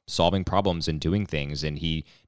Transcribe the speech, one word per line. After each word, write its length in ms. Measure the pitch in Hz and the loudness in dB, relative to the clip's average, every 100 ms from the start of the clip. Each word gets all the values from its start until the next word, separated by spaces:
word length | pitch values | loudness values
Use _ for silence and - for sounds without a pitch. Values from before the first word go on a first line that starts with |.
| - | -6
solving 360 | - 87 95 | 2 4 4
problems 440 | 90 92 98 85 80 | 2 0 2 0 -2
and 120 | 78 | -2
doing 260 | 82 98 98 | 0 0 0
things. 380 | 76 71 71 | -2 -4 -4
And 160 | 76 76 | -4 -2
he 260 | 82 80 - _ | -2 -2 -6 _